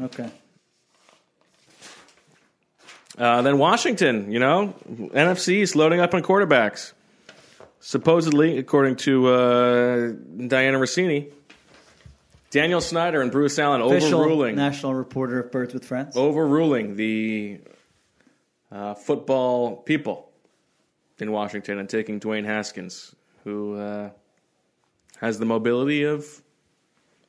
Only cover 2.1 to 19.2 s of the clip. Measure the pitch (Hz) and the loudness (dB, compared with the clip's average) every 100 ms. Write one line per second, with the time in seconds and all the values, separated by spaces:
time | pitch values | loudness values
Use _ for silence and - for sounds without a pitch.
2.1 | _ _ _ _ _ _ _ - - - | _ _ _ _ _ _ _ -20 -20 -20
3.1 | - 120 120 131 143 156 233 339 202 156 | 0 2 4 4 4 4 4 0 2 2
4.1 | 110 101 117 131 175 202 - - 117 101 | 0 -2 0 2 2 0 -8 -16 -14 -4
5.1 | 131 170 180 - 196 196 151 156 175 175 | 2 2 2 0 0 2 2 4 4 2
6.1 | 180 - 190 185 131 107 - - - _ | 0 0 2 4 4 2 -2 -14 -20 _
7.1 | _ - - - - - _ - - 160 | _ -20 -20 -20 -20 -20 _ -6 0 2
8.1 | 170 160 147 160 135 131 147 135 131 - | 4 4 4 2 0 0 2 2 0 2
9.1 | 131 127 127 123 123 123 123 123 120 117 | 4 6 4 4 4 4 4 2 0 -2
10.1 | 104 64 92 123 131 135 135 127 175 185 | -6 -14 -10 -2 2 2 2 0 0 0
11.1 | 147 143 - _ _ _ - _ _ - | -2 -4 -16 _ _ _ -20 _ _ -20
12.1 | - _ _ _ 143 160 175 - 165 170 | -20 _ _ _ 0 2 0 -2 -2 -2
13.1 | 156 127 135 143 156 147 131 120 175 156 | 0 0 0 0 0 0 2 2 2 4
14.1 | 160 156 156 123 143 143 143 139 131 127 | 2 2 2 0 0 -2 -2 -4 -6 -6
15.1 | 131 127 127 123 131 123 131 - 127 139 | -6 -4 -4 -6 -6 -6 -8 -8 -8 -6
16.1 | 120 147 151 151 151 160 127 104 101 110 | -2 0 0 2 2 2 0 -2 -4 -4
17.1 | 110 110 107 104 98 - _ _ _ _ | -2 -4 -4 -8 -12 -20 _ _ _ _
18.1 | _ _ _ _ _ _ 101 101 104 - | _ _ _ _ _ _ -12 -10 -6 -4
19.1 | 143 | -4